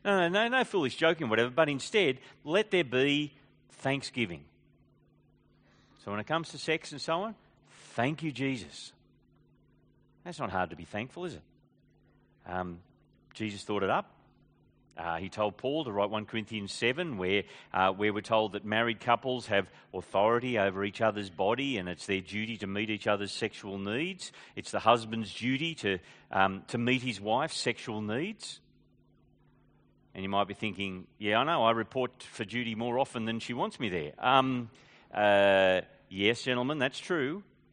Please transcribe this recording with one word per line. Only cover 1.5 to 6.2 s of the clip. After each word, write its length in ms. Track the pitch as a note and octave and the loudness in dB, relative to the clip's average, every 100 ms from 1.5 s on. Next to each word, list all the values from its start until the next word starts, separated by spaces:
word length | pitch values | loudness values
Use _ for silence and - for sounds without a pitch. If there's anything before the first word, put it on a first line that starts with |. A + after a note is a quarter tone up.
but 180 | B2+ D#3 | 4 2
instead, 500 | C3+ - A3 D#3+ C3 - - | 2 0 2 2 0 -6 -14
let 260 | C#3+ F#3 G#3+ | 0 0 2
there 140 | F#3 | 0
be 500 | C#3 B2+ C#3 C#3+ D3 - _ _ _ | 2 2 2 2 -2 -8 _ _ _
thanksgiving." 720 | - C3+ C#3 - B2+ G#2 D#2+ - _ _ _ _ _ _ _ _ _ _ _ _ _ _ _ | -6 -2 -2 -4 -4 -4 -6 -14 _ _ _ _ _ _ _ _ _ _ _ _ _ _ _
So 60 | G#2 | -6
when 100 | G#2 | -6